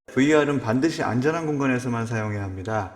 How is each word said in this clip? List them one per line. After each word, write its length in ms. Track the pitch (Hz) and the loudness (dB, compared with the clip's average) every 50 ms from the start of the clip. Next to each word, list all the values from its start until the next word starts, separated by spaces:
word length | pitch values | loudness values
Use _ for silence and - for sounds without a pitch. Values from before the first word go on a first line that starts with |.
| _ - | _ -4
브이알은 520 | - 127 135 147 156 151 147 143 143 131 | 0 2 4 6 6 6 4 4 0 0
반드시 420 | 113 117 110 131 139 165 156 160 - | 0 0 0 2 2 0 0 0 -2
안전한 440 | 95 110 123 127 151 160 170 165 | -2 0 2 2 2 0 0 -2
공간에서만 600 | 151 151 139 139 135 127 123 123 127 120 117 113 | -2 -2 0 0 0 0 0 -2 -2 -2 -2 -2
사용해야 360 | 113 120 110 107 107 104 104 101 | -2 -2 -4 -2 -2 -4 -4 -6
합니다. 500 | 95 92 95 92 104 110 107 98 87 - | -6 -8 -8 -6 -4 -2 -2 -2 -4 -8